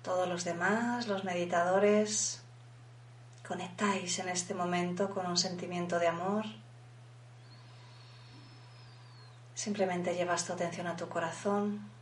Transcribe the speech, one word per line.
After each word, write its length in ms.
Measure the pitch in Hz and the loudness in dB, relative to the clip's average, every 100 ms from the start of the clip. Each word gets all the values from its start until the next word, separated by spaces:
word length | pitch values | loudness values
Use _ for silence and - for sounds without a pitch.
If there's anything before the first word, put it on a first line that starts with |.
Todos 240 | - 185 180 | -2 0 0
los 160 | 175 | 0
demás, 640 | 175 170 185 214 240 240 226 | -2 0 2 2 2 0 -2
los 160 | 196 | -2
meditadores, 1160 | 190 175 175 175 175 185 202 208 214 214 - - - - - - - - - - - - - | -2 -2 2 2 4 6 6 6 4 0 -2 -4 -14 -20 -20 -20 -20 -20 -20 -20 -20 -20 -10
conectáis 720 | 180 180 - 208 190 180 - | -8 -8 -2 0 0 -2 -4
en 80 | 185 | -2
este 260 | 180 - | -4 -4
momento 560 | 190 180 180 175 180 196 | -2 0 2 0 0 -2
con 180 | 196 180 | 0 -2
un 100 | 180 | 0
sentimiento 600 | 185 180 180 175 175 170 | 0 -2 -4 -4 0 2
de 100 | 170 | 2
amor. 340 | 170 185 208 220 - - - - - - - - - - - - - - - - - - - - - - - - - - - - - - - | 2 0 0 -2 -8 -18 -20 -20 -20 -20 -20 -20 -20 -20 -20 -20 -20 -20 -20 -20 -20 -20 -20 -20 -20 -20 -20 -20 -20 -20 -20 -20 -20 -18 -10
Simplemente 580 | - 202 185 180 175 | -4 2 2 2 0
llevas 320 | 175 175 170 - | 0 0 0 -2
tu 60 | |
atención 360 | 175 175 170 175 | -2 -2 -2 -4
a 100 | 170 | -4
tu 100 | 170 | -4
corazón 840 | 170 165 165 202 202 208 208 - - | -2 -2 -2 0 2 0 -2 -8 -16